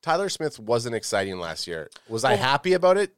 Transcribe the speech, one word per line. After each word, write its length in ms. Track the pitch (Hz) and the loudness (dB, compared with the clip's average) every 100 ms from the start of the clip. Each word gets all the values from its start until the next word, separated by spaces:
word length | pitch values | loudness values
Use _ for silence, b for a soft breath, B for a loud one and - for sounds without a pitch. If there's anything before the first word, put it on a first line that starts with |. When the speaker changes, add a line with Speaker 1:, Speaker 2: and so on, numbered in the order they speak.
Speaker 1:
Tyler 280 | - 165 196 | 0 -2 -2
Smith 300 | - 156 - | -4 -6 -8
wasn't 360 | 110 117 120 | -2 -2 0
exciting 440 | 113 - 104 98 92 | -6 -2 -2 -2 -4
last 280 | 85 80 - | -8 -8 -8
year. 220 | 82 76 - _ | -8 -10 -18 _
Was 140 | 113 | -2
I 80 | 131 | 2
Speaker 2:
Well 40 | 135 | 2
Speaker 1:
happy 320 | 127 143 185 | 2 2 2
about 240 | 180 180 185 | 4 4 4
it 160 | 202 | 2